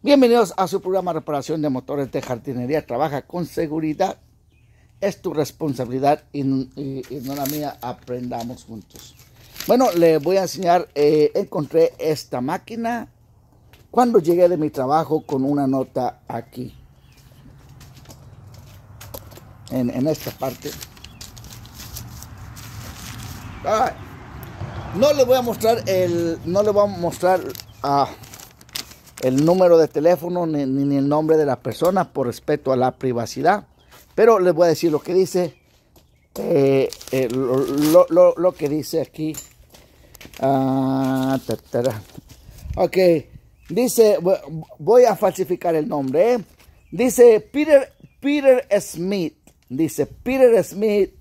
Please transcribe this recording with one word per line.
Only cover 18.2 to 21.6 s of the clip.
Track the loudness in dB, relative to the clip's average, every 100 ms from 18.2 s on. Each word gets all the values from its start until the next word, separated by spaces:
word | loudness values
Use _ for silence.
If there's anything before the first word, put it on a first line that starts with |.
| -20 -20 -20 -20 -20 -20 -20 -20 -18 -18 -18 -20 -20 -20 -8
En, | -4 -2
en | -2 -2
esta | -2 -6
parte. | -8 -8 -8 -12 -14 -18 -20 -20 -20 -20 -20 -20 -20